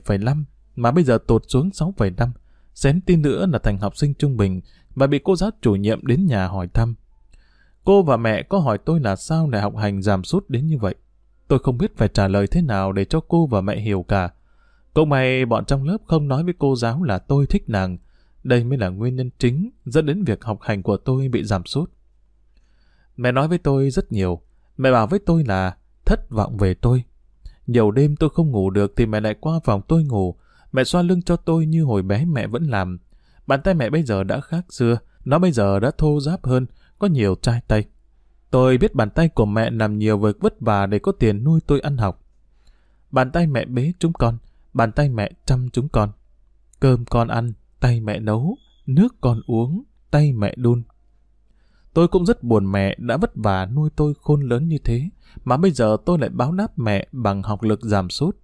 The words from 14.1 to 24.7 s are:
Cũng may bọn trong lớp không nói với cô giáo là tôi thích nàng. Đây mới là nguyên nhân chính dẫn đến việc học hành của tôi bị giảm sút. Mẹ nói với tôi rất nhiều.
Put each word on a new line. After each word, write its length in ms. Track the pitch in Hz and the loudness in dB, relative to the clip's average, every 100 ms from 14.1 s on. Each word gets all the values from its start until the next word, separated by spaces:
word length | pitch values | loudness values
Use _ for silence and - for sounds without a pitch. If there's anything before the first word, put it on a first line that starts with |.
| 98 87 _ _ _ _ _ _ | -2 -2 _ _ _ _ _ _
Cũng 140 | 156 151 | 0 2
may 380 | 135 127 131 123 | 2 2 0 0
bọn 180 | 110 | -2
trong 200 | 107 139 | -2 -2
lớp 140 | 139 214 - | -2 -4 0
không 220 | 160 143 | 0 0
nói 160 | 131 | -2
với 100 | 175 175 | -2 -2
cô 180 | 143 123 | 0 0
giáo 260 | 117 135 | -2 -2
là 160 | 165 92 | -2 -4
tôi 280 | - 139 139 | 0 0 2
thích 220 | 202 - | 0 0
nàng. 300 | 101 95 90 _ _ _ _ | -2 -2 -6 _ _ _ _
Đây 200 | 131 123 | 0 0
mới 140 | 120 135 | 2 -2
là 100 | 95 | -2
nguyên 280 | 92 120 127 | -4 -4 -4
nhân 140 | 127 - | -6 -2
chính 320 | 120 139 226 _ | -2 0 -6 _
dẫn 220 | 123 151 151 | -4 -2 0
đến 180 | 185 | -2
việc 200 | 160 98 | -2 -4
học 140 | 113 104 | -6 -8
hành 200 | - 104 | -4 -4
của 140 | 92 98 | -2 -2
tôi 320 | - 131 135 | -2 -2 -2
bị 160 | 117 | -4
giảm 220 | 101 98 87 | -2 -4 -4
sút. 240 | 135 170 _ _ _ _ _ _ _ _ _ _ _ _ - | -6 -6 _ _ _ _ _ _ _ _ _ _ _ _ -4
Mẹ 160 | 123 | -2
nói 160 | 127 156 | 0 0
với 100 | 175 | 0
tôi 320 | 147 135 135 | 0 2 2
rất 220 | 131 - | 0 -4
nhiều. 280 | 104 92 85 _ _ _ | -2 -2 -2 _ _ _